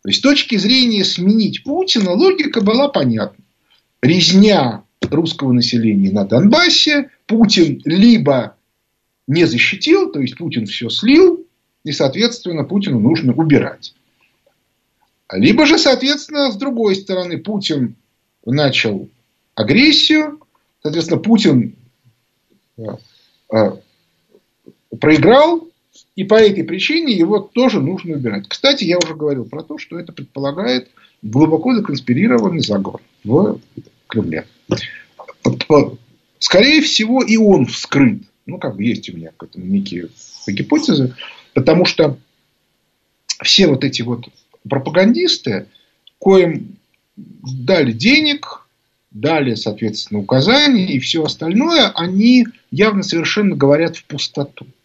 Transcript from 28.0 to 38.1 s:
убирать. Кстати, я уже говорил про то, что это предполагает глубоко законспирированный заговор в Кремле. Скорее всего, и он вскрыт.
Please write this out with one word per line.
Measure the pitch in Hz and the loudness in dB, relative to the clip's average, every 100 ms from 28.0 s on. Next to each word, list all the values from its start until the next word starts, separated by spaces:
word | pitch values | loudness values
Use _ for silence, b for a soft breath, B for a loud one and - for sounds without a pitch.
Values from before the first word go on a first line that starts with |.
| 170 | -8
убирать. | 147 123 101 - | -6 -6 -8 -10
Кстати, | - 269 285 | -4 -2 -2
я | 165 175 | -2 -2
уже | 165 | -4
говорил | 156 151 135 | -4 -4 -4
про | 110 151 | -8 -14
то, | 165 - | -14 -16
что | - 170 | -14 -16
это | 170 | -16
предполагает | - 135 - 139 156 226 254 - b b b | -18 -16 -8 -8 -6 -4 -4 -6 b b b
глубоко | 107 120 156 160 254 | -4 2 2 2 0
законспирированный | 233 196 139 - 123 226 240 180 165 | -2 -2 -6 -2 0 2 2 0 -2
заговор | 117 101 95 - _ _ | -2 -4 -4 -12 _ _
в | - 139 202 - _ - - _ _ | 0 0 0 -4 _ -20 -20 _ _
Кремле. | 113 90 80 - _ - - B B B _ - - - 127 - 147 - - _ _ _ _ | -4 -4 -8 -10 _ -6 -6 B B B _ -20 -6 -4 -4 2 4 4 -6 _ _ _ _
Скорее | - 180 262 311 | 2 4 6 4
всего, | - - 220 254 | 2 -2 0 0
и | 220 220 | 2 4
он | 208 175 | 6 4
вскрыт. | 123 - - 143 127 | 2 -4 -4 2 2